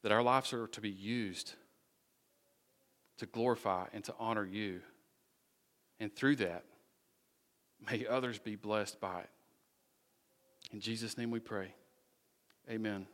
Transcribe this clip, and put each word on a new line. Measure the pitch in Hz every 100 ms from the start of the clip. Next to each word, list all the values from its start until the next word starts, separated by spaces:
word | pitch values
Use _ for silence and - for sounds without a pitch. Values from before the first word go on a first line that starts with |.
That | 107
our | 107
lives | 123 131 131
are | 123 110
to | -
be | 104
used | 95 101 120 104 87 - - _ _ _ _ _ _ _ _ _ _ _ _ _ _ _ -
to |
glorify | - 113 123 113 104 92 92
and | 107
to | - -
honor | 113 110
you. | 95 104 104 90 - - _ _ _ _ _ _ _ _ _ _
And | 107
through | - 135 139
that, | 92 87 - - _ _ _ _ _ _ _ _ _ _ -
may | 117 113
others | 127 127 107
be | 113
blessed | 104 104 107 98 -
by | 95 90
it. | - _ _ _ _ _ _ _ _ _ _ _ _ _ -
In | 107
Jesus' | 110 113 113 -
name | 117
we | 117
pray. | 113 104 95 - _ _ _ _ _ _ _ _ -
Amen. | 113 110 98 92